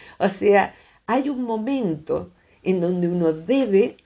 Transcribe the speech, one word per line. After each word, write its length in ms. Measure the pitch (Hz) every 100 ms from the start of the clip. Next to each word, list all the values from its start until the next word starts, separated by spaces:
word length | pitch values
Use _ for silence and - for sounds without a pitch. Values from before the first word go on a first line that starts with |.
| - -
O 100 | 185
sea, 460 | - 202 202 190 - _ _ -
hay 220 | 247 277
un 140 | 254
momento 880 | 240 220 220 277 208 156 156 147 180 _ _ _
en 180 | - 190
donde 280 | 170 180 175
uno 240 | 175 165
debe 640 | 160 165 269 240 196 247 -